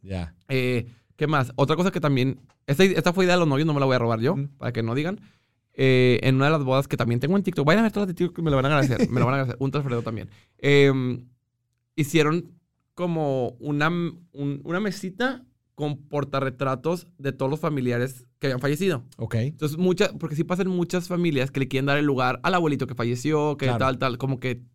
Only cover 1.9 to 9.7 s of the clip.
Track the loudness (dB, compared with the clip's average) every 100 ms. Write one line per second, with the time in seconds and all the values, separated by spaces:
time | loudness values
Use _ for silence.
1.9 | 0 0 2 0 -4 _ _ -6 4 4
2.9 | 4 0 2 2 4 4 2 2 2 2
3.9 | 2 2 0 0 0 -4 -6 -6 -4 -2
4.9 | -2 -4 -6 -12 _ _ _ _ 0 4
5.9 | 6 6 4 4 4 4 2 2 0 0
6.9 | -2 0 0 0 0 0 0 2 4 2
7.9 | 0 -4 -2 -4 -2 0 2 2 2 2
8.9 | 2 0 2 2 2 -2 -2 -2